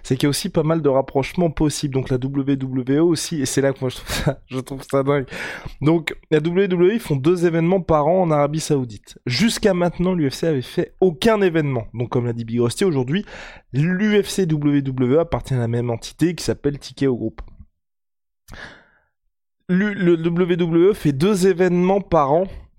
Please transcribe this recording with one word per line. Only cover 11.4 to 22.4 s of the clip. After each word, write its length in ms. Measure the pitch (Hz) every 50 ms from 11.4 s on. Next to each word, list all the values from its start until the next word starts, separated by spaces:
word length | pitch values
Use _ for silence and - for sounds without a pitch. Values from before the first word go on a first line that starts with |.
événement, 460 | 196 185 160 165 151 143 135 117 110 101 -
donc 140 | 113 123 110
comme 180 | - 131 120
l'a 60 | 120 117
dit 120 | 117 117
Big 140 | 113 113 120
Rusty, 280 | 120 117 113 - 202
aujourd'hui, 380 | 190 156 135 127 123 151 196 208 - - - - - - - _ - -
l'U 480 | 127 147 175 185 180 208 214 208 208
F 80 | 190 -
C 180 | - - 190
W 360 | 160 156 151 147 147 143 143 135
W 320 | 135 131 127 131 123 131
E 60 | 156
appartient 340 | 170 165 - 120 - - 135
à 40 | 127
la 100 | 120 113
même 220 | 117 120 120 120
entité 440 | 117 117 - - - - 156 170 175
qui 80 | 156 -
s'appelle 340 | - 110 - - 143 147 139
Ticket 260 | - - - - 139
au 100 | 135 127
Groupe. 240 | 110 107 113 - - - - - - - _ _ _ _ _ _ _ _ _ _ _ _ _ _ _ _ - - - - - - - _ _ _ _ _ _ _ _ _ _ _ _ _ _ _ _ _ -
Le, 240 | 180 185 202 214 202
le 240 | - 190 175 175
W 400 | 165 160 175 170 170 185 170 185
W 340 | 165 180 170 165 170 175 190
E 20 | 208
fait 180 | - - 151 143
deux 340 | 131 156 202 220 185 180
événements 540 | 196 180 165 185 180 175 175 180 185 196 202
par 320 | 185 - - 160 143 131 143
an 140 | 165